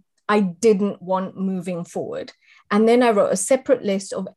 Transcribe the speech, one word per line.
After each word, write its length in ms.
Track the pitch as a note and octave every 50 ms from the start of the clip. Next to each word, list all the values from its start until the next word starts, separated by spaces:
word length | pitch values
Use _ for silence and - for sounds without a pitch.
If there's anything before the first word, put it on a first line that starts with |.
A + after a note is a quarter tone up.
| _ _ _ _ _ -
I 120 | G#3 G#3+
didn't 600 | G3+ F3+ E3+ - - A3+ G#3+ F#3+ G3+ G3+ - -
want 380 | F#3 F3+ F#3 F#3 F#3+ F#3 - -
moving 460 | F#3+ F#3+ F#3+ F#3 E3+ F#3 F3+ E3+ F3
forward. 480 | - - F#3 C#3 - - - - - - _ _ _ _ _ _ _
And 180 | G3+ G#3 A3 A3+
then 140 | A#3+ B3 B3+
I 80 | A#3
wrote 220 | A3 G3+ F3 - -
a 40 |
separate 460 | F#3 - - C4+ B3+ C4 - C4+ - -
list 300 | G3+ G3 G3+ G3 - -
of 160 | - F#3+ F#3 -